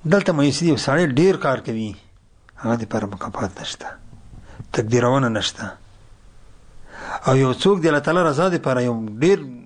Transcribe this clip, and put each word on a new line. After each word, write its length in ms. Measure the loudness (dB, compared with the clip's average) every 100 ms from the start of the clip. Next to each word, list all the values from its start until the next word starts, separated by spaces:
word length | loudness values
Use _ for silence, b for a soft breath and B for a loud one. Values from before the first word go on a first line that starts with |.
| 4
دلته 260 | 2 2
مایوسي 360 | 2 2 2 2
یو 80 | 2
سړی 300 | 2 2 2 4
ډېر 180 | 4 4
کار 220 | 0 -2 -4
کوي، 260 | -6 -6 -10 -20 -20 _ _ _ -10
هغه 120 | -4
دپاره 320 | -4 -2 -4 -4
مکافات 540 | -8 -10 -6 -8 -8
نشته، 260 | -12 -12 -14 -16 -20 -20 -20 -20 B B -8
تقدیرونه 560 | -4 0 2 4 2 2
نشته. 420 | -2 -4 -8 -12 -12 -20 -20 -20 -20 -20 -20 -20 -20 -20 -20 B B B B 2
او 100 | 4
یو 160 | 4
څوک 240 | 2 2 4
د 40 | 2
الله 120 | 2
تعالی 220 | 0 2
رضا 280 | 2 2 0
دپاره 320 | 0 0 0
یو 260 | 0 -2 -6 0
ډېر 200 | 2 2 -2 -16